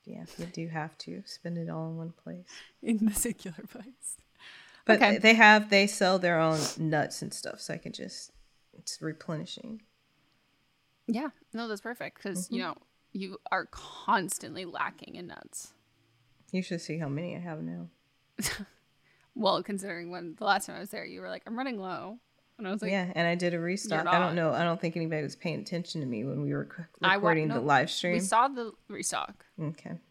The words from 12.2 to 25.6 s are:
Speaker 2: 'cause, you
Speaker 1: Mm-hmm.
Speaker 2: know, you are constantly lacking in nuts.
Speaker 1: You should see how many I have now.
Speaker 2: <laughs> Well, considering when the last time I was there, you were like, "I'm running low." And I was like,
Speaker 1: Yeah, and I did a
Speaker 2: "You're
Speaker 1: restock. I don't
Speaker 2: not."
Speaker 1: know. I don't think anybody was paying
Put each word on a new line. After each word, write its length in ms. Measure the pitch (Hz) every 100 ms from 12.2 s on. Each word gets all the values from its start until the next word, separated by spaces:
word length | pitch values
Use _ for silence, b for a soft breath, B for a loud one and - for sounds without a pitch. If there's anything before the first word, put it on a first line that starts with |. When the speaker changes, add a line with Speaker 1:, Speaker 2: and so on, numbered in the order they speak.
Speaker 2:
'cause, 280 | 202 180 180
you 120 | 233
Speaker 1:
Mm-hmm. 80 | 170
Speaker 2:
know, 40 | - _ _ _
you 260 | 196 190 190 -
are 140 | 190 -
constantly 1000 | - - - - 226 - - 131 156
lacking 500 | 180 - - - -
in 140 | - 180
nuts. 440 | - - - - _ _ _ _ _ _ _ _
Speaker 1:
You 120 | 185
should 180 | 180 170
see 180 | - 160
how 100 | 147
many 280 | 139 175 175
I 40 |
have 220 | 175 156
now. 260 | 165 175 170 _ _ _ _ -
Speaker 2:
<laughs> 280 | 202 - 202 _ _ _ b b b
Well, 280 | - 202 180
considering 480 | 185 196 196 170 170
when 240 | 180 175
the 100 | -
last 220 | 214 196 190
time 100 | 170
I 40 |
was 100 | 196
there, 160 | 214 -
you 160 | 185
were 80 | 185
like, 120 | 185 -
"I'm 100 | 226
running 220 | 269 220
low." 380 | 190 165 - 233 _ _ _ -
And 100 | 196
I 20 |
was 120 | 202
like, 80 | 185
Speaker 1:
Yeah, 200 | 196 180
and 120 | 170 170
I 80 |
did 200 | 175 175
a 20 | 170
Speaker 2:
"You're 60 |
Speaker 1:
restock. 380 | 170 196 220 160 165
I 120 | 175
don't 20 |
Speaker 2:
not." 140 | 180
Speaker 1:
know. 180 | 170 160
I 100 | 135
don't 160 | 170 170
think 160 | 170
anybody 280 | 170 160 156
was 120 | 139
paying 240 | - 175 156